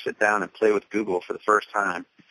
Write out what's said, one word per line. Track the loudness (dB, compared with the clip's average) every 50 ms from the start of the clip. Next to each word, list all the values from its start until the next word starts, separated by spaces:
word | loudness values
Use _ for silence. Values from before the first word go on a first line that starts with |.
| -6
sit | -8 -2 0
down | 2 2 2 2 -2
and | -4 -4
play | 0 2 2
with | 2 2 -2 _
Google | -6 -4 -2 -2 -2 -4
for | -4 -6 -12
the | -6
first | 0 2 2 2 0 -2
time, | -2 -2 -2 -2 -2 -6 -10 -14 _ _ -20 _